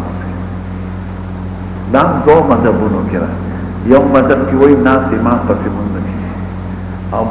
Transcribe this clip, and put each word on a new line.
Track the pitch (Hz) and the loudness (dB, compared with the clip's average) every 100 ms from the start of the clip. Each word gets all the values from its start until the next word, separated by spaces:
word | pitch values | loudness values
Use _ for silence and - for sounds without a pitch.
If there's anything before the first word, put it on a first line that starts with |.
مونځ | 90 92 | -6 -8
کوې. | - - - 92 92 92 92 92 92 - - - - - - - 104 | -8 -8 -8 -8 -8 -8 -8 -8 -8 -10 -8 -8 -8 -8 -10 -8 -2
دا | 127 | 2
هم | 175 147 135 | 2 2 4
دوه | 160 143 | 4 4
مذهبونو | 117 120 98 104 95 90 | 2 2 2 0 0 0
کې | 92 | -2
ده. | 82 - - - - - 113 | -4 -6 -6 -6 -8 -2 4
یو | 135 - 135 | 4 6 4
مذهب | 123 135 - | 4 2 2
کې | 131 | 4
وایي | 143 139 135 | 6 6 4
ناست | 131 127 113 | 2 2 0
امام | 117 120 - | 2 0 0
پسې | - - 95 | -2 -2 -4
مونځ | 101 92 | -4 -4
نه | 92 | -6
کېږي. | - 92 95 - - - - - - - | -6 -6 -8 -8 -8 -8 -8 -8 -8 -4
او | 101 110 | -2 2